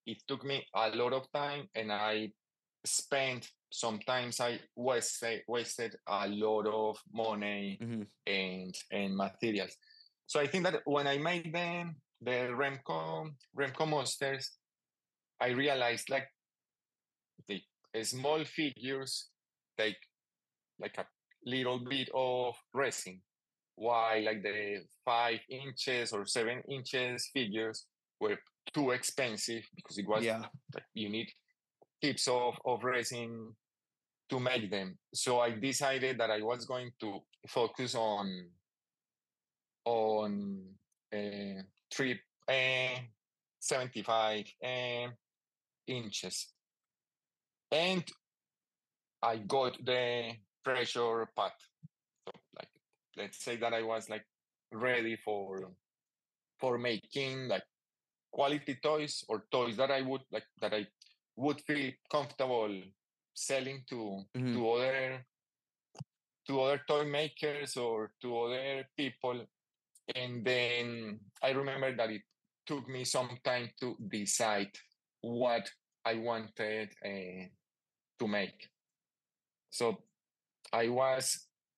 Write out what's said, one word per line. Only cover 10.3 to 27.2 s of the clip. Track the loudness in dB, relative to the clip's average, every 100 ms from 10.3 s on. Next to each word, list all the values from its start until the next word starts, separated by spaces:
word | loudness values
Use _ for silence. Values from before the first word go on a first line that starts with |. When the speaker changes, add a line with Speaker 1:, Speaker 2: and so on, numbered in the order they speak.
| 0
Speaker 1:
I | 2
think | 2 2
that | 2 2
when | 2 2
I | 2
made | 0 -2 -2
them, | -2 -2 -4 -6 -10 _ _
the | -2 0 0
Remco, | 0 0 -2 -4 -4 -2 -4 -6 -12 -8 -4
Remco | -2 0 2
monsters, | 2 0 0 -2 -2 -6 -12 _ _ _ _ _ _ _ -2
I | 2
realized, | 4 4 4 2 0 0
like, | -2 -2 _ _ _ _ _ _ _ _ _ _ -16 -8
the | -8 -10 _ _ -4
small | -2 0 2 2
figures | 0 -2 -2 -2 -4 -4 -4 -6 -8 _ _ _ _ -2
take, | 0 -2 -12 _ _ _ _ _ _ -10
like, | -8 -6
a | -8 _ _ _
little | -4 0 2 0
bit | -2 -2 0
of | 0 2 2 0 -4 _ 0
resin, | 0 -2 -6 -12 -18 _ _ _ _
while, | -2 2 4 4 4
like, | 2 0
the | -2 -2 -2 -4 -8 _
five | 0 2 2 0 -4
inches | -10 -8 -4 0 0 0
or | -2 0
seven | 0 0 -2 -6
inches | -8 -2 -2 0 -2